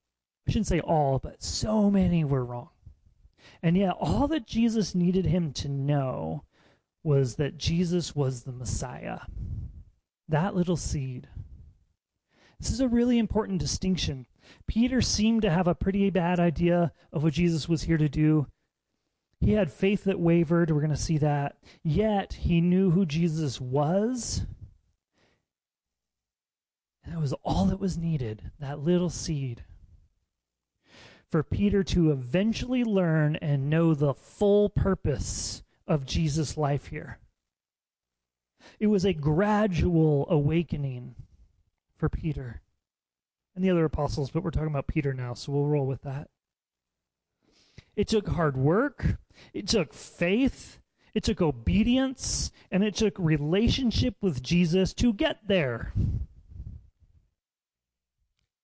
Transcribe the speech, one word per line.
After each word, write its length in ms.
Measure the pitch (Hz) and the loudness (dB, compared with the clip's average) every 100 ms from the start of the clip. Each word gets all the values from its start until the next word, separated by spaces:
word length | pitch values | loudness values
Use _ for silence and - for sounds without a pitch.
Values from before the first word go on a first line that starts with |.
| _ _ _ _ - | _ _ _ _ -4
I 40 | |
shouldn't 160 | 233 208 | -2 0
say 120 | 175 | -2
all, 400 | - 160 139 135 | 0 0 2 0
but 240 | - - | -4 -12
so 480 | - - 226 214 202 | -10 -6 -2 2 4
many 320 | 196 175 170 | 4 4 2
were 220 | 147 139 123 | 2 0 -2
wrong. 240 | 123 147 _ - - _ _ - _ - - | -8 -14 _ -20 -20 _ _ -20 _ -20 -4
And 140 | 165 175 | 0 2
yet 220 | 196 - | 2 0
all 300 | 151 202 285 | 0 0 0
that 180 | 320 220 | -2 -4
Jesus 480 | 226 233 220 185 180 | 0 2 2 0 2
needed 300 | 175 185 170 | 2 2 2
him 260 | 185 165 | 0 0
to 140 | - 143 | -4 -6
know 800 | 139 139 147 131 - 160 156 - _ _ _ _ _ | -2 0 0 0 -4 -6 -8 -10 _ _ _ _ _
was 320 | 160 139 131 113 | 0 2 2 0
that 220 | 139 147 | -4 -2
Jesus 580 | - 165 180 175 156 143 | -2 0 0 0 -2 -2
was 280 | 131 127 | -2 -4
the 100 | 135 | -8
Messiah. 680 | 123 123 - 127 - 117 117 - - - - - - - _ _ _ - | -10 -4 -4 -4 -8 -10 -10 -10 -10 -8 -8 -10 -14 -20 _ _ _ -4
That 260 | 151 190 180 | 0 0 0
little 220 | 175 165 | -2 -2
seed. 500 | - 160 131 123 - - - - - - _ _ _ _ _ _ _ - | -2 -6 -6 -8 -12 -16 -16 -18 -20 -20 _ _ _ _ _ _ _ -12
This 120 | - | -6
is 80 | 226 | 0
a 80 | 262 | 2
really 320 | 233 240 233 | 2 2 2
important 400 | 214 214 202 190 | 2 0 -2 -2
distinction. 640 | 143 - 190 185 - 135 123 _ - - - | -2 -2 -2 -2 -2 -6 -10 _ -20 -16 -4
Peter 340 | 214 247 254 | 0 2 2
seemed 400 | - - 220 226 | 0 2 2 2
to 80 | 208 | 2
have 180 | 165 180 | 2 2
a 80 | 170 | 0
pretty 340 | 190 196 196 | 0 0 2
bad 300 | 185 170 180 | 2 2 2
idea 540 | 175 143 170 175 170 - _ | 2 2 2 2 0 -2 _
of 120 | 127 | -2
what 100 | 160 | 0
Jesus 340 | 151 175 160 - | 2 2 0 0
was 160 | 165 | -2
here 140 | - 165 | 0 2
to 100 | 151 | 2
do. 400 | 156 156 156 143 - _ _ _ _ _ _ _ - | 2 4 4 0 -6 _ _ _ _ _ _ _ 0
He 100 | - | 2
had 220 | 214 175 | 4 2
faith 320 | - 196 208 190 | 0 0 0 0
that 140 | 180 | 0
wavered. 520 | 170 170 160 170 170 | 4 4 4 2 2
We're 100 | 151 | 2
gonna 140 | 151 139 | 0 0
see 220 | - 156 | 0 0
that. 400 | 151 143 139 - - - | 2 0 -2 -8 -20 -8
Yet 500 | 165 156 220 202 190 | -2 2 2 2 -2
he 280 | - - 170 | -4 0 2
knew 300 | 175 180 190 | 4 4 4
who 140 | 170 185 | 4 2
Jesus 540 | 151 175 156 151 - | 0 0 0 -4 -4
was. 840 | 127 135 147 190 220 254 - - - - - - _ _ _ _ _ _ _ _ _ _ _ _ _ _ _ _ _ _ _ _ _ _ | -4 0 0 0 0 -2 -6 -6 -6 -10 -18 -20 _ _ _ _ _ _ _ _ _ _ _ _ _ _ _ _ _ _ _ _ _ _
And 100 | - | -12
that 60 | 165 | -6
was 140 | 143 - | -4 -4
all 220 | - 156 190 | -2 0 0
that 160 | 190 | 0
was 160 | 190 160 | -2 -4
needed, 540 | 165 156 117 107 - - | -2 -4 -4 -8 -12 -12
that 200 | 135 143 | -10 -6
little 300 | 143 180 175 | 0 0 0
seed, 560 | - - 151 135 117 - - - - _ _ _ _ _ _ _ _ _ - - - _ | -4 -6 -6 -6 -8 -14 -20 -20 -20 _ _ _ _ _ _ _ _ _ -20 -20 -20 _
for 140 | 160 | -4
Peter 400 | - - 202 196 | -2 0 2 2
to 280 | 185 180 160 | 0 2 2
eventually 760 | 139 123 175 214 220 247 254 233 | 2 -2 -2 0 -2 -2 -2 0
learn 500 | 196 175 160 151 156 | 2 2 2 2 0
and 320 | 156 143 139 | -2 -2 0
know 240 | 156 165 | 2 2
the 200 | 147 147 | 2 0
full 560 | 131 - - 208 208 208 | -2 -8 0 4 4 4
purpose 920 | - 196 190 - 135 - - - - - _ - | 2 0 0 -2 -2 -4 -6 -8 -10 -16 _ -2
of 180 | 156 131 | -2 -2
Jesus' 520 | - 160 147 147 - | -2 0 0 -4 -2
life 300 | 143 143 - | -2 -2 -4
here. 320 | 151 165 - _ _ _ _ _ _ _ _ _ _ _ _ _ _ - - | -12 -12 -16 _ _ _ _ _ _ _ _ _ _ _ _ _ _ -20 -2
It 80 | 214 | 2
was 160 | 208 | 2
a 100 | 190 | 2
gradual 1120 | 160 147 156 208 208 220 170 185 165 156 143 - | 0 0 2 2 2 2 2 2 4 4 4 2
awakening 840 | 156 143 160 170 151 139 123 127 123 - _ - _ _ _ _ - | 2 2 0 0 -4 -6 -6 -12 -16 -20 _ -20 _ _ _ _ -6
for 100 | 151 | -4
Peter 540 | - 160 147 127 110 - _ _ _ _ _ _ _ _ 185 | -2 -6 -6 -8 -14 -20 _ _ _ _ _ _ _ _ -2
and 80 | |
the 60 | 190 | 2
other 160 | 175 160 | 2 2
apostles, 460 | - 143 - 135 | 0 -2 -2 -4
but 120 | 160 | -4
we're 80 | 175 | -2
talking 180 | 147 156 | -2 -2
about 180 | 147 - | -4 -4
Peter 260 | - 139 | -2 -2
now, 200 | 131 123 | -2 -6
so 180 | 120 - | -8 -4
we'll 140 | 143 143 | -2 0
roll 200 | 147 135 | 0 0
with 160 | 131 | -4
that. 260 | 147 135 - _ _ _ _ _ _ _ _ _ _ _ _ _ _ - - - | -8 -12 -12 _ _ _ _ _ _ _ _ _ _ _ _ _ _ -20 -12 -6
It 120 | 202 | 0
took 200 | 220 180 | 0 0
hard 300 | 151 156 131 | 0 0 2
work, 600 | 135 185 277 - - - _ _ - | 2 2 0 -2 -2 -2 _ _ -14
it 140 | 202 208 | -10 -2
took 260 | 220 151 | -2 -2
faith, 840 | - - - 175 208 269 - - - _ _ _ | -6 -14 -4 0 2 0 -2 -12 -20 _ _ _
it 100 | 220 | -4
took 180 | - 208 | -2 0
obedience, 1120 | 165 127 117 180 226 254 269 269 - - - - - | 0 0 0 2 4 2 0 -4 -6 -4 -4 -8 -4
and 120 | 185 | 0
it 120 | 214 - | 0 0
took 200 | 214 - | 0 0
relationship 960 | 165 156 147 185 226 - 247 - 254 - | 0 2 2 2 2 2 0 2 0 0
with 200 | 196 127 | -2 -2
Jesus 520 | 127 175 180 185 180 - | 0 2 4 2 0 2
to 180 | 240 | 0
get 340 | 202 311 - 202 | 2 0 -2 -2
there. 460 | 190 135 117 - - - - - - - - - - - _ _ _ _ _ _ _ _ _ _ _ _ _ _ _ _ _ | 0 0 -2 -6 -2 -2 -2 -6 -12 -20 -16 -14 -16 -20 _ _ _ _ _ _ _ _ _ _ _ _ _ _ _ _ _